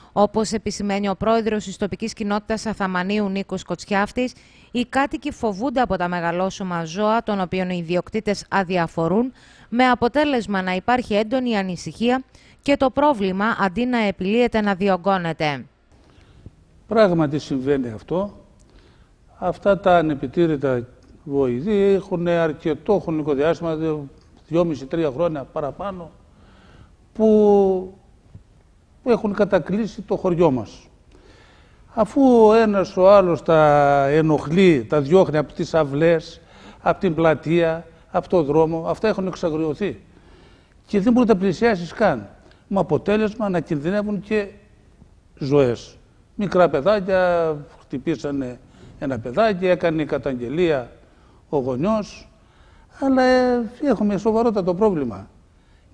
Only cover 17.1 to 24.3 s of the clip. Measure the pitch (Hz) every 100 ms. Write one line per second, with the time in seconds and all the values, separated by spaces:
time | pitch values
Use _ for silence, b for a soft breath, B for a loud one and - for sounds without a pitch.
17.1 | 165 147 147 - 135 131 139 120 107 -
18.1 | 165 202 - - _ b b b b b
19.1 | _ _ - 185 - 202 196 190 175 156
20.1 | 135 135 170 170 143 135 123 113 - -
21.1 | - 151 139 131 120 196 202 196 190 -
22.1 | 175 175 170 165 139 165 147 - 190 170
23.1 | 156 147 135 156 165 170 156 160 151 139
24.1 | - _